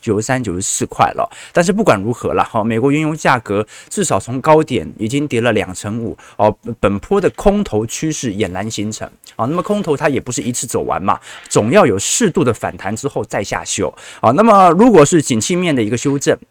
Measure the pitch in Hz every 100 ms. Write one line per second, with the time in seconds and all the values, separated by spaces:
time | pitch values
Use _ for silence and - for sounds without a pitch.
0 | - 104 110 131 113 87 98 - 117 -
1 | 113 - - - - - 175 202 202 107
2 | 101 120 85 85 - 113 107 113 135 147
3 | 156 156 165 127 - 101 107 - - -
4 | 190 101 - 127 160 156 156 120 78 -
5 | 110 143 147 117 120 107 90 92 104 113
6 | 113 - - - 104 101 120 117 104 98
7 | - 202 175 - 208 208 202 107 117 -
8 | 160 151 127 98 101 92 107 110 104 104
9 | - - - - 113 175 - 208 180 139
10 | 156 123 - 120 120 123 127 104 64 76
11 | 95 95 - - - - 107 185 165 98
12 | - - 214 185 127 110 98 92 95 110
13 | 135 - 104 131 101 101 82 - 90 -
14 | - - 107 143 226 196 185 170 247 175
15 | 143 170 - 113 - 180 180 135 107 120
16 | 143 139 156 - -